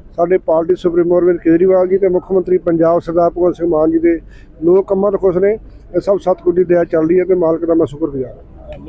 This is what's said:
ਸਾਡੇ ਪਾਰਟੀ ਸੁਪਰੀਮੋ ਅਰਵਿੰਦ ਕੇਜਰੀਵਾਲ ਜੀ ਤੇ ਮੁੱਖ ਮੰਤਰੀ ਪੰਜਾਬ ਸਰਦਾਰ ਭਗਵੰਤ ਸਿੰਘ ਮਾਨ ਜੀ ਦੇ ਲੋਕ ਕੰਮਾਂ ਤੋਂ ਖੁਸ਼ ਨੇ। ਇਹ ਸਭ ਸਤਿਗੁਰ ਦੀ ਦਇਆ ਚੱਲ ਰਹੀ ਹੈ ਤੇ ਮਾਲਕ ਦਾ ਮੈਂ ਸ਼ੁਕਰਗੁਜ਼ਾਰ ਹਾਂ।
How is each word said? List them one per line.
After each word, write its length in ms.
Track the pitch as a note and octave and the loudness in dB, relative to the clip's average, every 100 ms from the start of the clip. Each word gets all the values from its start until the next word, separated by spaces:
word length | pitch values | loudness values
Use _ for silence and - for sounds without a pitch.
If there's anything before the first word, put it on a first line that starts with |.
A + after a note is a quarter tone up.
| - - | -14 -4
ਸਾਡੇ 220 | F3 F#3 | -2 0
ਪਾਰਟੀ 380 | - D#3+ E3+ F3+ | 0 -2 0 -2
ਸੁਪਰੀਮੋ 440 | F3 E3 E3+ F3 | 0 0 0 2
ਅਰਵਿੰਦ 200 | F3 F3 | 2 0
ਕੇਜਰੀਵਾਲ 480 | E3 E3 F#3 F#3 F#3 | 0 2 4 2 2
ਜੀ 100 | F#3+ | 0
ਤੇ 100 | F#3+ | 0
ਮੁੱਖ 220 | F3+ - | -2 -2
ਮੰਤਰੀ 260 | F#3+ F3+ F3+ | -2 0 -2
ਪੰਜਾਬ 420 | F3 E3 E3 E3+ | 0 0 2 0
ਸਰਦਾਰ 300 | E3 E3 E3+ | -2 0 0
ਭਗਵੰਤ 260 | E3+ F3 D#3+ | 0 -2 -2
ਸਿੰਘ 120 | E3+ | -2
ਮਾਨ 220 | D#3+ D#3+ | 0 0
ਜੀ 80 | E3 | 2
ਦੇ 200 | E4+ E3+ - - - - | 0 -2 -6 -20 -20 -6
ਲੋਕ 240 | D#3+ F#3 F#3+ | 0 2 2
ਕੰਮਾਂ 240 | F#3+ G3+ | -2 0
ਤੋਂ 80 | G3 | 0
ਖੁਸ਼ 180 | F#3+ F3 | 0 0
ਨੇ। 160 | G3 G#3+ - - - F3 | 0 -2 -8 -20 -8 -6
ਇਹ 40 | |
ਸਭ 180 | F3+ G3 | -2 -2
ਸਤਿਗੁਰ 360 | F3+ F#3 F3 | -2 -2 0
ਦੀ 100 | F3 | 0
ਦਇਆ 200 | F3 F3 | 2 0
ਚੱਲ 240 | E3+ E3 D#3+ | 0 0 0
ਰਹੀ 120 | F3+ | 0
ਹੈ 60 | F3+ | 0
ਤੇ 100 | F#3 | 0
ਮਾਲਕ 300 | D#3+ E3 E3 | 0 -2 0
ਦਾ 80 | |
ਮੈਂ 120 | E3 D#3 | 0 0
ਸ਼ੁਕਰਗੁਜ਼ਾਰ 460 | D3 D#3 C#3 B2 | -4 -8 -6 -10
ਹਾਂ। 540 | A2+ - - - - | -12 -20 -20 -18 -18